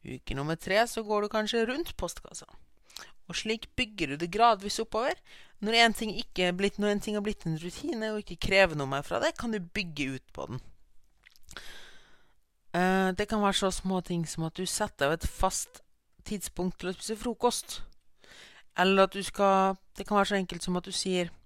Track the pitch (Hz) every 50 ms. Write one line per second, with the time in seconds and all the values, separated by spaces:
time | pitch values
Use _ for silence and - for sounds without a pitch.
0 | - - 131 127 _ - - 135 143 151 165 160 - - 190 208 233 233 - 233
1 | 220 208 214 208 208 208 - 214 214 214 - 233 226 220 254 294 339 - - -
2 | - 170 - - - - - - 156 - - - - _ - - _ _ - -
3 | - - - - - - 170 - - 220 226 226 - - _ - 254 214 214 190
4 | 170 135 139 151 170 175 170 214 233 240 220 190 196 208 - - 226 - - 220
5 | 240 285 359 - _ - - - - - - - 202 208 226 233 233 226 214 -
6 | 226 214 190 185 - - - - 180 180 180 180 196 202 - - 202 208 208 208
7 | - 220 208 208 202 214 208 - - 165 160 156 165 180 - - - 302 311 220
8 | 220 220 214 214 208 - 180 - - - 190 190 196 175 156 151 139 131 135 139
9 | 147 - 165 - - 320 330 - - 233 220 214 175 170 - 208 202 175 156 147
10 | 143 131 135 127 _ _ - - 67 - 107 127 - - - - - _ - -
11 | - _ _ _ _ - _ - - - - - - - - - - - - -
12 | - - - _ - _ _ _ _ _ _ _ _ - - 175 180 185 190 190
13 | 190 185 185 - 208 - 220 214 208 196 196 - 202 190 185 - - 185 190 185
14 | 175 - 180 170 165 151 - - 160 160 - - 185 180 - - 214 202 - -
15 | 139 139 160 170 - - - - 190 190 - - - - - - - _ _ _
16 | _ _ _ _ - - 208 196 - - - - 180 185 - - - 180 185 -
17 | - - 220 214 - 247 220 - - 247 233 - - - - - - - - -
18 | _ - - _ - - - - - - - - - - _ - 180 190 196 196
19 | 190 190 - 196 190 - - - 202 196 190 190 190 190 190 - - - - -
20 | 202 - 208 202 196 - 208 196 190 175 - 170 - - 180 180 175 196 190 -
21 | - 190 185 180 175 170 - - -